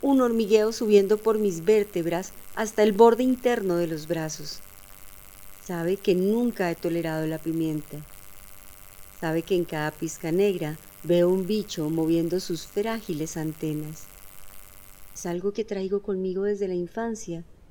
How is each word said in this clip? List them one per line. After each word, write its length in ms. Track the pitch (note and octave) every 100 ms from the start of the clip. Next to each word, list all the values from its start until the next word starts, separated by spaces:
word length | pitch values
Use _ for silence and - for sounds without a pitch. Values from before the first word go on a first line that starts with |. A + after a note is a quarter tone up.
un 180 | C#4 C4+
hormigueo 520 | B3 A#3 G#3 G#3+ G#3+
subiendo 440 | A3+ A3 G3+ G3 G#3+
por 220 | G#3+ G#3+
mis 240 | G#3 E3
vértebras 720 | E3 G#3+ G3+ F3+ E3+ E3+ F#3+ - - -
hasta 280 | G#3+ -
el 80 | G#3+
borde 320 | G3 A#3 A3+
interno 540 | B3+ B3+ B3 A#3+ F#3+ F3
de 100 | E3+
los 200 | D#3+ D#3
brazos. 520 | E3+ D#3 D#3 D3 - - - - - - - - - - -
Sabe 320 | - F3 E3 G3
que 200 | - F3+
nunca 540 | F#3+ A3 A#3+ - F3+
he 60 | E3
tolerado 500 | F3 E3+ E3 D#3+ D#3+
la 120 | D#3+
pimienta. 680 | E3 D#3+ D#3+ D3+ - D3 D3+ - - - - - - - - - - -
Sabe 200 | E3 E3
que 140 | E3 F#3+
en 80 |
cada 280 | E3+ D#3 D3+
pizca 400 | - E3 - E3
negra 460 | E3+ G3+ F3+ D#3 D#3 - -
veo 260 | D#3 F3 F3
un 180 | F#3+ F#3
bicho 420 | G#3+ G3 - D3+
moviendo 500 | D#3+ D#3+ E3+ E3 F3+
sus 260 | - E3 -
frágiles 680 | - G#3+ A3+ - D#3 D#3+ -
antenas. 680 | D#3 D3+ D#3 D3+ D3+ D#3+ - - - - - - - - - - -
Es 120 | - F3+
algo 280 | F3 G3
que 100 | G3+
traigo 380 | G#3+ G3 F#3+ G3
conmigo 420 | G3+ F#3+ F#3 F#3
desde 240 | G3+ G3+ G3
la 80 | F3+
infancia, 680 | F3 - A#3 G#3+ - E3 E3+ - -